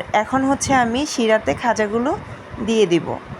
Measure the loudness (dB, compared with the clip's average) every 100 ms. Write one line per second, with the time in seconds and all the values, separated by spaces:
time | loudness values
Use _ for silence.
0 | 0 -2 0 0 2 0 2 2 2 0
1 | -2 0 2 2 2 -2 0 0 0 0
2 | 0 -2 -6 -16 -16 -8 0 2 4 2
3 | 0 -8 -10